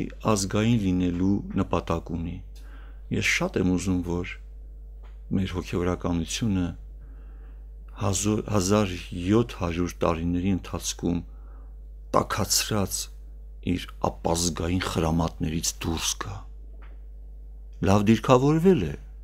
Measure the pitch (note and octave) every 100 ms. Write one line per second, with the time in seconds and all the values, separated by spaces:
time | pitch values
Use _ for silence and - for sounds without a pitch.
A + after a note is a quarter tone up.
0 | - - - G#2+ F#2+ G#2 A2 A#2+ F#2+ F2+
1 | F2+ F2 F#2+ G2+ - - F#2 F2 - E2+
2 | - E2+ E2+ F2 - - - - - -
3 | - G#2+ G2+ - F3 - F#2 F2+ F#2 F2+
4 | E2+ F2 F2+ - - - - - - -
5 | - - - G2 F#2 F2+ D#2+ F#2 F2 F2
6 | F#2 E2+ E2 - A#2 F#2+ E2+ - - -
7 | - - - - - - - - - -
8 | G2+ F#2+ G2+ G#2+ - G#2 F2+ G#2 G2 F2+
9 | - F#2 F2 A2 A#2+ - F2 E2+ F2 -
10 | F2 E2 F2 F2 F#2 F#2 - E2+ - -
11 | F2 F2 - - - - - - - -
12 | - - - - G2 - - G#2+ F#2+ -
13 | - - - - - - F2+ F2+ - -
14 | - - E2+ E2+ F2 D2 E2+ F#2 - -
15 | D#2+ E2 E2 - D#2+ E2 - - F2 E2
16 | - - - G2+ - - - - - -
17 | - - - - - - - - F2 G#2
18 | G#2 A2+ - B2+ C#3 D#3+ F#3 D#3+ D#2+ C#2+
19 | - -